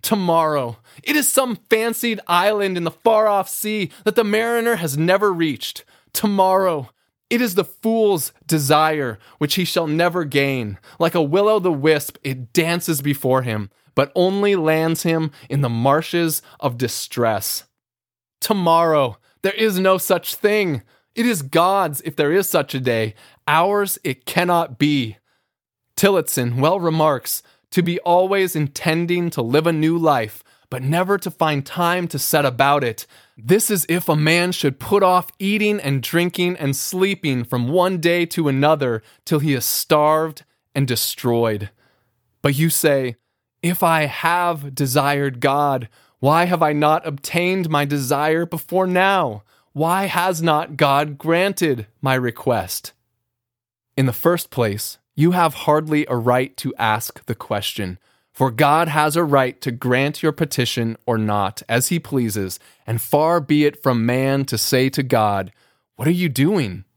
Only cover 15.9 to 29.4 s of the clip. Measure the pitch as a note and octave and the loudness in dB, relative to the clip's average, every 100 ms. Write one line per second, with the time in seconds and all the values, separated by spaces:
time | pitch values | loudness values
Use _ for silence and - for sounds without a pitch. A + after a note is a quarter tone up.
15.9 | D3 D#3+ E3+ E3 D3+ - - C#3+ A#2+ B2 | 2 0 -2 0 -2 -10 -6 -4 -2 -4
16.9 | - - - A#2 G#2 - - - _ _ | -4 -8 -2 0 0 -4 -8 -12 _ _
17.9 | _ _ _ _ _ - G#3 E3+ E3 E3+ | _ _ _ _ _ -6 -2 2 2 2
18.9 | D3+ C3 G#2 _ _ F#3+ G#3 A3 F#3 F#3+ | 0 0 -6 _ _ -6 -2 -2 0 0
19.9 | F#3+ - F3+ - - G#3 G#3+ F#3+ C3+ - | 0 0 -2 -2 -2 0 0 0 -4 -8
20.9 | _ _ - A#3+ G#3 C3+ E3 F3 G3 F3 | _ _ -2 -2 -2 -2 0 2 2 -2
21.9 | C#3 D#3+ D#3 D3 F3+ F#3+ F3 C#3 C3+ B2+ | -4 -10 -2 0 2 0 -2 -2 -4 -2
22.9 | A#2 A2 - - _ - D#3 F3+ G#3 G3 | 0 -2 -6 -20 _ 0 2 2 0 -2
23.9 | - - B2+ - - F3+ F3 E3+ B2 D3 | -4 -6 -6 -4 -2 2 2 0 0 0
24.9 | D3 A#2 G#2 _ _ _ _ _ _ _ | 0 -2 -10 _ _ _ _ _ _ _
25.9 | - G3 F#3+ D3 - A#2+ A#2+ D3 F#3+ E3+ | 0 2 2 0 -2 -2 0 2 2 0
26.9 | D#3+ D#3 C3+ - - _ _ _ - E3+ | 2 2 0 -4 -10 _ _ _ -2 0
27.9 | F3 - F3 F#3 G3 F#3 E3+ C#3+ - - | -2 2 2 4 2 0 -2 -4 -2 -2
28.9 | D#3+ E3+ F3 E3+ D#3+ | 0 0 0 -2 -4